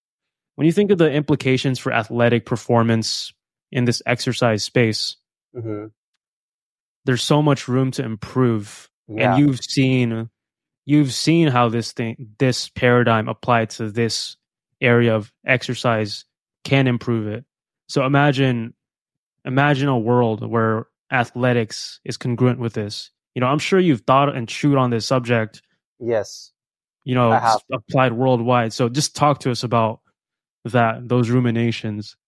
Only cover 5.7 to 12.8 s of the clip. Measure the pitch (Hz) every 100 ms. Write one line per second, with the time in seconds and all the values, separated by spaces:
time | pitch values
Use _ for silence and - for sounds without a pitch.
5.7 | 104 110 - _ _ _ _ _ _ _
6.7 | _ _ _ - 123 - 151 151 135 -
7.7 | 123 131 123 127 107 - 131 127 113 104
8.7 | - - _ - 107 120 98 147 127 -
9.7 | - 131 131 120 113 113 _ _ _ _
10.7 | _ - 147 139 - - 165 160 123 120
11.7 | 117 110 - 117 117 113 107 131 - -
12.7 | -